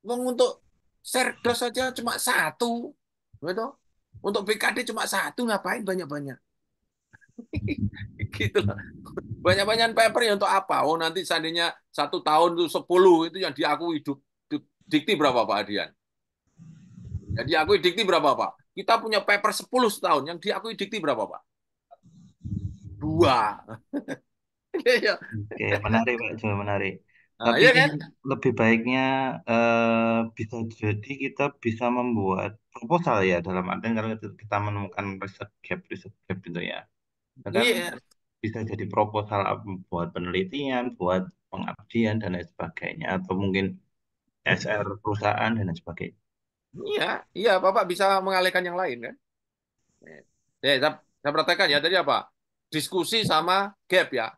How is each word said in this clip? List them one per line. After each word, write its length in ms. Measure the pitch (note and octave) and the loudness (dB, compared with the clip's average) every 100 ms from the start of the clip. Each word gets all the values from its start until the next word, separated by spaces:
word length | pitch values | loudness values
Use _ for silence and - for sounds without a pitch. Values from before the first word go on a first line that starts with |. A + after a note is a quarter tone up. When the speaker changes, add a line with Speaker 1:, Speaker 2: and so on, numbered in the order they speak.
| G3 | -6
Speaker 1:
Wong 280 | A#3+ B3+ | -4 -2
untuk 280 | A#3+ B3 - _ _ _ _ | 2 2 2 _ _ _ _
Serdos 560 | - B3+ B3+ - A#3 A#3+ | -4 0 0 0 -2 -2
saja 320 | B3 A#3 C4 | -2 -2 -4
cuma 240 | B3+ A#3 | -4 -4
satu, 800 | - - B3 D#3 - A#3+ A#3 A#3+ - _ _ _ - | -2 0 0 0 -2 -4 -2 -8 -16 _ _ _ -10
gitu. 240 | D3+ F#3 A#3 - _ _ _ - | -6 -4 -6 -10 _ _ _ -10
Untuk 240 | G3 G#3 G3 | -4 -4 -2
B 80 | |
K 160 | A3 A#3 | 0 0
D 160 | A3+ - | -2 -6
cuma 160 | G#3+ | -6
satu, 400 | - G3 D4 - | -4 -4 -4 -4
ngapain 400 | A#3+ G3+ F#3 F3 | -2 -2 -2 -4
banyak-banyak? 560 | G3 F#3 D#3 D3 C#3+ B2 _ _ _ _ _ _ _ - _ - | -4 -4 -4 -8 -10 -12 _ _ _ _ _ _ _ -20 _ -20
<laughs> 960 | A#3 - G2+ - G2+ - G#2 - G#2 - | -10 -8 -6 -4 -6 -6 -14 -10 -10 -4
Gitu 240 | G#2 - | -2 0
loh. 160 | G2+ - - - - - - - | -2 -4 -12 -18 -14 -14 -12 -2
Banyak-banyakan 560 | E3+ F#3+ G3+ A3+ A#3 A3 | 0 2 2 2 2 4
paper 240 | A3 G#3+ | 4 4
ya 100 | A#3 G3+ | 2 2
untuk 80 | G3 | 2
apa? 400 | G3 - C#3+ C3+ | 0 2 0 2
Oh, 80 | |
nanti 320 | E3 E3 E3 D#3 | 0 0 -4 -2
seandainya 480 | E3 D#3+ E3+ E3+ - _ | -2 -2 -2 -2 -4 _
satu 320 | - C#3+ F3 | -6 -4 -2
tahun 320 | D3+ D#3 E3+ | 4 6 6
tuh 160 | E3+ E3+ | 4 0
sepuluh, 560 | F3+ - F3+ F#3+ E3 E3 | -2 2 8 8 8 4
itu 160 | F3+ | -2
yang 80 | F3+ | -6
diakui 480 | C3+ D#3 D3 E3+ D#3 | -2 0 0 -2 -4
du-, 240 | C#3 C#3 _ _ _ | -4 -8 _ _ _
du-, 160 | D3 _ _ _ | -8 _ _ _
dikti 320 | D3+ C#3+ F3+ | 0 2 4
berapa, 240 | D3 B2 | 4 4
Pak 140 | G#2 G#2 G2+ | 2 0 0
Adian? 240 | G2+ D#2+ _ _ _ _ _ _ _ - - - - - - - | -4 -6 _ _ _ _ _ _ _ -20 -20 -20 -20 -14 -12 -8
Yang 120 | - A#2+ | -6 0
diakui 280 | D#3+ D#3 G3+ | 2 4 4
dikti 240 | E3+ F3 G3 | 4 2 4
berapa, 320 | E3+ D3 A#2 | 4 4 2
Pak? 400 | G2+ - _ - | 0 -4 _ -10
Kita 240 | G3 A3+ | 2 2
punya 160 | A3 G#3 | 4 0
paper 320 | G3 G3+ G#3 | 2 2 2
sepuluh 400 | G3 F#3+ B3+ A#3+ | -2 -2 2 2
setahun, 320 | - F#3 D3+ | 2 2 2
yang 160 | C#3 E3+ | 2 -6
diakui 400 | F#3 F#3+ A3+ G#3+ | -4 -4 -6 -6
dikti 240 | G3 A3 | -6 -2
berapa, 240 | D3 A#2+ F#2+ | -2 0 -2
Pak? 160 | - _ _ _ _ _ - _ - - _ - - - - - - | -8 _ _ _ _ _ -20 _ -20 -20 _ -8 -8 -8 -12 -18 -8
Dua. 560 | D3+ D#3 D#3+ B2 G#2+ G2+ - A2+ _ | -4 4 4 6 2 -4 -14 -18 _
<laughs> 400 | C#4+ - - _ _ _ _ _ | -10 -8 -14 _ _ _ _ _
Iya, 480 | F#4 A#3 B3+ G#3+ F3+ - A2 G2+ A2 | -2 2 2 2 -2 -6 -12 -10 -6
iya. 160 | G#2 G2+ | -2 -2
Speaker 2:
Oke, 80 | |
menarik, 320 | G#2+ A2+ A#2 A#2+ | 2 2 2 -2
Pak 160 | A2 - | -4 -6
Jo, 160 | A2 G2+ | -4 -2
menarik. 380 | G#2 G2+ G2 F#2 _ _ _ _ | -2 -2 -2 -6 _ _ _ _
Speaker 1:
Nah, 160 | A#2 | 2
Speaker 2:
Tapi 80 | A#2+ | 6
Speaker 1:
iya 100 | A#3 B3+ | 8 8
kan? 140 | C4 D3+ - _ | 4 0 -10 _
Speaker 2:
lebih 280 | C3 C3+ C3+ A#2 | -6 0 0 4
baiknya, 500 | A2+ A2+ A#2 C3 C3 C3+ C3 A2+ | 4 4 2 0 0 0 -2 -6
eh, 760 | - A#2 A#2 A#2 A#2 A#2 A2+ A2+ A2+ | 0 2 4 4 4 2 2 2 -2
bisa 320 | A2 A2 A#2+ | -6 -8 -6
jadi 480 | A2+ A2 G#2+ G#2+ A2 C#3 C3+ | -8 -4 -4 -4 -6 -6 -6
kita 240 | - C#3 - | -2 -4 -2
bisa 320 | A#2 A2+ A#2+ | -4 0 0
membuat 640 | B2 B2 A2+ F#2+ F#2+ G2+ G#2 _ | 0 0 0 0 0 -2 -10 _
proposal 480 | A#2+ A#2 E3+ E3 A2 | -16 -2 0 2 2
ya, 240 | F#2+ F2 | 4 2
dalam 240 | F2 F#2 F#2 | 0 -4 -4
artian 240 | F#2+ A2+ | -4 -2
kalau 240 | A2+ A2 A2 | -2 -2 -6
kita, 160 | G#2 | -10
kita 240 | - - G#2 | -14 -4 -2
menemukan 560 | G#2 G#2 G2 G2 G2+ F#2+ | -2 -4 -6 -6 -6 -8
riset 320 | G2 - G2+ _ | -12 -12 -16 _
gap, 240 | - - - | -8 -8 -8
riset 200 | F#2 G2 _ | -14 -14 _
gap 160 | _ F#2 | _ -8
gitu 200 | F2+ F2 | -6 -8
ya. 240 | F2+ F2 - _ _ _ _ - | -8 -8 -12 _ _ _ _ -14
Ya 40 | G2+ | -4
kan? 100 | A2+ | 0
Speaker 1:
Iya. 240 | A#2 A#2 F3 - _ _ _ _ | 2 0 -4 -10 _ _ _ _
Speaker 2:
Bisa 240 | A2 A2+ | -8 -6
jadi 240 | A2 G2+ F#2+ | -6 -6 -4
proposal 560 | G#2+ G#2+ G#2+ G#2 G#2 | 0 0 0 -2 -2
ap-, 400 | G2 G2+ G2 F#2 - | 0 -2 -6 -12 -8
buat 240 | F2 E2+ F2+ | -6 -4 -6
penelitian, 800 | F2 F2+ F#2 C#3 C#3 B2+ A#2+ A#2 | -4 -2 -2 -4 -2 -2 -4 -4
buat 320 | F2+ F#2 F#2 _ _ | 0 0 -2 _ _
pengabdian, 720 | F#2+ F2+ - - A2+ A2+ G#2+ | -10 -10 -10 -6 0 0 0
dan 80 | G#2 | -4
lain 160 | F2+ F2 | -6 -8
sebagainya. 720 | - E2+ - F2 E2+ E2 F#2 | -10 -10 -8 -10 -8 -4 -4
Atau 160 | F#2 F#2+ | -2 -2
mungkin 400 | G2 F#2+ F#2+ - _ _ _ _ _ _ - | 0 0 -2 -6 _ _ _ _ _ _ -2
S 160 | F#2+ | 0
R 240 | - G#2+ G2 G2+ | 0 -4 -4 -6
perusahaan, 480 | - G#2+ G#2 - A2 | -4 0 0 0 0
dan 160 | A2+ F#2+ | -2 -4
lain 80 | E2 | -6
sebagainya. 400 | - E2+ F2+ - _ _ _ _ _ - | -10 -10 -12 -12 _ _ _ _ _ -14
Speaker 1:
Iya, 300 | - G#4 F3 - - - | -6 -2 -2 -4 -10 -2
iya, 160 | A3 F#3+ | 2 4
Bapak 240 | F#3 G3+ | 4 2
bisa 400 | F#3+ F3 G3 G3 | 0 2 2 2
mengalihkan 400 | F#3+ F#3+ F#3 F3+ | 2 2 2 2
yang 160 | F3+ F3 | -2 -4
lain 240 | F#3 A#2+ | -4 -4
kan? 100 | A#2 C4+ _ _ _ _ _ _ _ _ | -10 -14 _ _ _ _ _ _ _ _
Oke, 240 | - D2+ _ _ _ _ | -20 -20 _ _ _ _
saya, 320 | C3 C3+ D3 - _ _ | 0 2 2 -2 _ _
saya 120 | C#3+ D#3 | -2 0
praktekkan 320 | D#3 F3 F#3 | 0 2 4
ya, 160 | C#3+ | 4
tadi 160 | D#3+ F#3 | 2 2
apa? 320 | C#3+ A2+ - _ _ _ _ | 2 0 -2 _ _ _ _
Diskusi 560 | D#3 C#3 F#3 E3 A3+ F#3 | -6 -2 -2 0 0 2
sama 480 | D#3+ E3+ F#3+ G3+ - | 2 4 2 0 -8
gap 240 | _ F3+ E3 B2 | _ 2 2 -2
ya. 160 | A2+ | -4